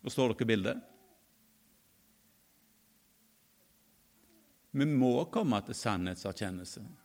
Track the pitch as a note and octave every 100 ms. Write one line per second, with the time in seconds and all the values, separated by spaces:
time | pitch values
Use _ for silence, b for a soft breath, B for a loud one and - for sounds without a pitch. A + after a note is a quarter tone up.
0 | C#3+ B2+ B2+ G#2+ A#2 A2 F#2+ B3 - -
1 | - _ _ _ _ _ _ _ _ _
2 | _ _ _ _ _ _ _ _ _ _
3 | _ _ _ _ _ _ _ _ _ _
4 | _ _ _ - _ _ _ C#3 D3 C#3+
5 | B2+ B2 E3+ A3+ F#3 G#2 G2+ G#2+ A2+ F#2+
6 | F2+ F2+ G2 F#2 G2+ F2+ F2+ - G#2+ -